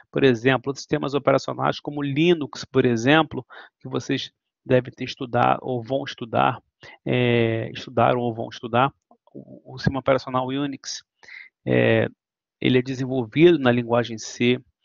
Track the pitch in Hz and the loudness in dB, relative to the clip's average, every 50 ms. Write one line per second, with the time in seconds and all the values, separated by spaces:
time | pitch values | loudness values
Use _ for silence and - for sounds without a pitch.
0 | - _ - 143 135 135 123 107 117 135 131 123 - 139 131 - - - 156 147 | -16 _ -2 2 4 4 4 4 2 2 2 2 -2 -6 -8 -8 -6 -4 -4 -2
1 | 147 139 139 139 - 139 139 135 - 139 135 127 131 147 143 - - 147 147 147 | -2 -2 -2 0 2 2 2 2 0 -4 -6 -2 -2 -2 -2 -4 -8 -10 -8 -6
2 | 143 143 135 147 165 175 175 160 139 - - - - - - 135 127 123 117 113 | -4 -2 0 2 4 4 4 2 0 -8 -8 -14 -10 -2 0 2 4 4 2 2
3 | 113 135 151 160 156 - - 127 - _ - - - - _ _ - 131 131 131 | 2 4 4 4 2 0 -4 -12 -12 _ -20 -20 -20 -20 _ _ -14 -8 -8 -8
4 | - - 139 131 - - _ _ _ _ _ _ _ 131 131 127 123 123 - - | -4 -4 -6 -6 -6 -10 _ _ _ _ _ _ _ 2 2 2 2 -2 -12 -12
5 | 131 120 - - 135 120 117 120 123 127 127 - - 131 127 120 113 117 135 139 | -12 -12 -10 -12 -10 -4 0 2 2 2 2 0 -2 -6 -6 -6 -4 -4 -6 -6
6 | 143 135 - - 120 113 117 120 135 135 120 - _ _ _ _ - - - _ | -6 -8 -12 -12 -10 -4 0 2 2 2 0 -4 _ _ _ _ -20 -20 -20 _
7 | - 135 127 123 123 120 120 120 113 113 113 113 117 120 120 - - - 123 120 | -4 -2 0 0 2 2 2 2 2 0 0 -4 -6 -8 -10 -14 -12 -4 0 2
8 | 117 127 127 123 120 120 110 117 117 117 110 - - 113 113 120 135 139 - _ | 2 4 2 0 -2 -4 -4 -6 -10 -10 -12 -12 -8 -2 2 2 2 2 -2 _
9 | _ _ _ _ _ _ - 139 - - 131 - _ - 131 127 - - 139 131 | _ _ _ _ _ _ -20 -20 -20 -20 -20 -20 _ -18 -12 -4 -4 -2 -2 -2
10 | - - 135 123 - 131 127 127 131 127 131 139 143 139 135 - - - - - | 0 0 0 0 0 -4 -4 -4 -4 -2 -4 -4 -4 -6 -8 -10 -12 -12 -12 -12
11 | _ _ _ _ - - - - - - _ _ - - 62 62 - 117 113 113 | _ _ _ _ -20 -20 -20 -20 -20 -20 _ _ -4 0 2 2 4 4 2 2
12 | 113 - _ _ _ _ _ _ _ _ _ - - - 127 127 123 135 131 123 | 0 -2 _ _ _ _ _ _ _ _ _ -4 0 2 2 2 0 0 -6 -6
13 | 135 127 131 131 117 110 - 143 165 175 170 143 131 123 120 123 117 117 117 120 | -6 -4 -4 -4 -6 -2 2 6 6 6 6 6 4 2 2 2 0 0 0 0
14 | 117 117 113 107 - - - - 120 120 123 131 - _ _ _ | 0 -2 -8 -12 -12 -12 -4 0 2 2 2 0 -4 _ _ _